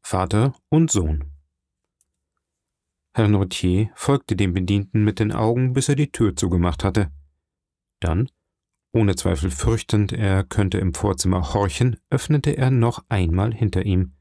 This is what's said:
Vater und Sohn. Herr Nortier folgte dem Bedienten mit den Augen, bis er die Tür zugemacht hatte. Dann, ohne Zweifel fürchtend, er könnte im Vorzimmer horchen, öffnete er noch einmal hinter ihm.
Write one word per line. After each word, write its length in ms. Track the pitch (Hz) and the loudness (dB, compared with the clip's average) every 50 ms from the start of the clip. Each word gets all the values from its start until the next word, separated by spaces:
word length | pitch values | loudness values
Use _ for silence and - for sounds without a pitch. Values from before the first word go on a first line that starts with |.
Vater 540 | _ - - 92 92 90 - 107 117 135 131 _ _ _ | _ -4 -2 -2 -2 0 2 2 2 2 -2 _ _ _
und 200 | - 156 165 160 | 2 2 2 2
Sohn. 360 | - 107 87 78 78 76 71 71 - - _ _ _ _ _ _ _ _ _ _ _ _ _ _ _ _ _ _ _ _ _ _ _ _ _ _ _ _ _ _ _ _ _ _ _ | 2 0 0 0 -2 -4 -4 -8 -14 -20 _ _ _ _ _ _ _ _ _ _ _ _ _ _ _ _ _ _ _ _ _ _ _ _ _ _ _ _ _ _ _ _ _ _ _
Herr 120 | - 110 | 0 2
Nortier 640 | 104 104 98 98 92 - - - 90 90 95 110 104 - | 4 4 2 2 -2 -4 -2 0 2 2 2 0 -2 -4
folgte 400 | - - - 139 135 - - 107 | -6 -2 0 0 0 0 -4 -2
dem 180 | 90 104 92 85 | 0 0 0 0
Bedienten 480 | 95 92 90 101 101 101 - - 110 107 | -2 0 0 0 0 0 0 0 2 2
mit 160 | 107 104 - | 2 2 0
den 140 | 113 107 - | -2 -2 0
Augen, 400 | - 110 113 120 123 127 127 123 | 0 0 0 2 2 0 0 0
bis 160 | 139 131 - | -2 0 0
er 80 | 143 | 0
die 160 | 131 147 - - | 0 0 -2 0
Tür 240 | - 117 104 90 | 0 0 0 0
zugemacht 480 | - - 92 87 87 87 87 82 - - | 0 -2 0 2 2 2 0 -2 -2 -2
hatte. 260 | 98 92 113 101 78 - - - _ _ _ _ _ _ _ _ _ _ _ _ _ _ _ | -2 0 0 -2 -2 -4 -14 -20 _ _ _ _ _ _ _ _ _ _ _ _ _ _ _
Dann, 320 | - 87 78 92 131 - _ _ _ _ _ _ _ _ _ _ _ _ _ | -4 -2 0 0 -2 -4 _ _ _ _ _ _ _ _ _ _ _ _ _
ohne 240 | 113 107 101 92 | 2 2 2 0
Zweifel 340 | 90 - 98 95 76 78 92 | 0 -2 -2 -2 0 -2 -4
fürchtend, 600 | 90 - - 120 113 110 - - - 104 104 98 - | -4 -2 0 0 0 0 -2 -2 0 0 0 0 -2
er 320 | - 107 98 95 95 98 | -2 0 0 0 0 -2
könnte 340 | - - - 101 92 95 98 | -2 -2 -2 0 0 0 0
im 160 | 95 92 80 | -2 -2 -2
Vorzimmer 600 | - - 104 95 - - - 92 92 87 - - | 0 -2 -2 -2 0 0 0 0 0 -2 0 0
horchen, 420 | 107 101 95 - - 123 127 113 - _ _ | 0 0 0 0 0 0 0 0 -4 _ _
öffnete 460 | - 131 - - 151 143 - 147 - | -4 -4 -2 0 -2 0 0 -2 -2
er 140 | - 131 131 | 0 0 0
noch 340 | 135 123 113 120 - - - _ | 2 2 2 0 0 -4 -8 _
einmal 440 | 123 98 92 82 82 90 98 113 113 | -2 0 0 0 0 0 0 -2 -2
hinter 340 | 110 117 104 - 92 - | -2 -2 0 0 -2 0
ihm. 280 | 101 92 90 92 - - _ | 0 0 0 0 -2 -6 _